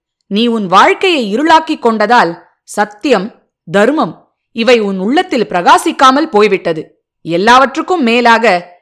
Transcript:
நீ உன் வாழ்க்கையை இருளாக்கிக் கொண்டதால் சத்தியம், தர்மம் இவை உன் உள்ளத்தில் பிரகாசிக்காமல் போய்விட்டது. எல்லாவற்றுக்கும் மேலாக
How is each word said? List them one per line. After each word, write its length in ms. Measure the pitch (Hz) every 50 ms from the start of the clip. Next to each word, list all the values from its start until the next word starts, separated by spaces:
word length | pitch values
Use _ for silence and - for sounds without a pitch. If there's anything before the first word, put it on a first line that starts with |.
| _ _ _ _ _
நீ 200 | _ 196 208 233
உன் 200 | 240 226 226 208
வாழ்க்கையை 680 | 180 175 196 233 311 392 381 - 381 349 294 240 202 196
இருளாக்கிக் 500 | 233 302 330 330 320 320 320 311 - -
கொண்டதால் 560 | 233 220 220 214 208 240 240 196 170 170 - - _ _ _ _
சத்தியம், 840 | - - - 208 208 - - - 302 254 196 180 233 - _ _ _ _ _ _ -
தர்மம் 640 | 160 196 208 233 285 320 254 170 147 - _ _ _ _ _ _ _
இவை 280 | 226 226 220 247 233
உன் 180 | 208 202 196 190
உள்ளத்தில் 500 | 185 208 262 349 359 359 320 254 208 208
பிரகாசிக்காமல் 840 | 208 180 175 247 294 - - 339 262 - 285 262 262 277 320 311
போய்விட்டது. 720 | - 208 208 214 196 175 - 180 165 156 147 - _ _ _ _ _ _ _
எல்லாவற்றுக்கும் 800 | - 165 170 190 226 240 262 269 247 269 311 320 - 370 359 277
மேலாக 760 | 226 233 240 240 233 233 220 220 226 185 175 175 - - _